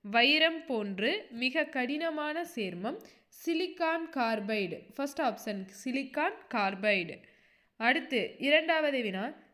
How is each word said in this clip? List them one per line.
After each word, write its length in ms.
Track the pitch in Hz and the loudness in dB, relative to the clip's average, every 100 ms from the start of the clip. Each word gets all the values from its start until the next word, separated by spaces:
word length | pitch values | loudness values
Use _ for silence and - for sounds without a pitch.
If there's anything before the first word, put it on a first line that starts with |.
வைரம் 640 | 208 226 247 302 320 330 320 | 2 6 6 8 4 2 -4
போன்று 600 | 233 202 190 220 403 - | -2 -2 0 0 0 -6
மிக 340 | 233 254 302 302 | -4 0 0 0
கடினமான 800 | 277 247 294 330 311 302 311 339 - | -2 -2 -2 -2 -2 -4 -4 -6 -6
சேர்மம் 460 | 190 175 208 392 - - _ - - | -6 -4 -6 -8 -12 -20 _ -8 -2
சிலிக்கான் 640 | 320 359 - 330 330 320 277 | -2 -2 -2 -2 -2 -4 -2
கார்பைடு. 640 | 226 220 202 214 180 - - - | 0 0 -2 -2 -2 -6 -12 -8
ஃபர்ஸ்ட் 260 | 277 277 | -6 -2
ஆப்ஷன் 440 | 269 214 - 202 190 - 262 | -2 -2 -8 -8 -10 -10 -6
சிலிக்கான் 500 | 254 269 - 339 440 - | -4 -4 -2 -2 -4 -6
கார்பைடு. 680 | 233 196 196 208 196 165 - - _ _ _ _ _ | 0 0 0 2 2 0 -10 -18 _ _ _ _ _
அடுத்து 580 | 226 311 - 247 180 - | 2 2 2 0 0 -2
இரண்டாவது 640 | 269 302 320 320 302 269 | 4 4 6 2 4 0
வினா 320 | 214 185 233 - _ | -2 -2 -6 -8 _